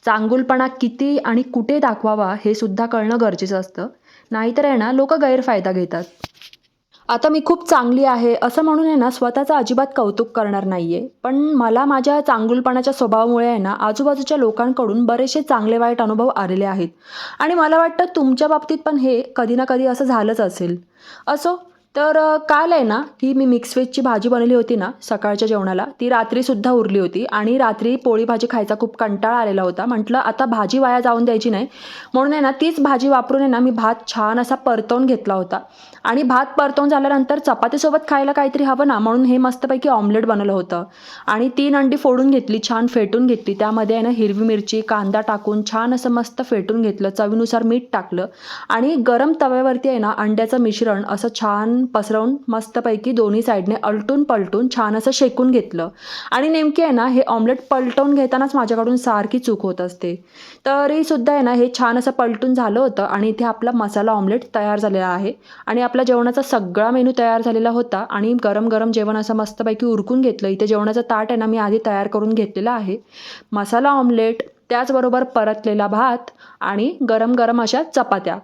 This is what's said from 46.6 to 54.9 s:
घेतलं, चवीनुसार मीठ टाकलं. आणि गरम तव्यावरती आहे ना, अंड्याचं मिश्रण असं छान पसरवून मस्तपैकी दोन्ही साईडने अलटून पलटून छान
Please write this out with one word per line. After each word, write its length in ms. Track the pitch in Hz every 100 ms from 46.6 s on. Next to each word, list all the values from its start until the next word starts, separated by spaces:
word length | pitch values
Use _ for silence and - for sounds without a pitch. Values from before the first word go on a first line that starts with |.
| 190 220
घेतलं, 280 | 220 196 196
चवीनुसार 540 | 196 208 220 226 233
मीठ 180 | 226 233 247
टाकलं. 340 | 208 185 180 185 - - - -
आणि 260 | 226 254 320
गरम 360 | 233 240 285 320
तव्यावरती 480 | 277 254 262 254 269
आहे 80 | 254
ना, 140 | 208 -
अंड्याचं 420 | 214 214 226 254
मिश्रण 440 | 233 214 226 196 202
असं 180 | 202 233 226
छान 500 | 214 208 214 240 254
पसरवून 500 | 220 208 220 226 277 277
मस्तपैकी 640 | 226 220 - 233 214 220
दोन्ही 300 | 240 220 214
साईडने 340 | 233 208 185 214
अलटून 400 | 208 214 214 277
पलटून 440 | 285 233 185 196 247 240
छान 200 | 214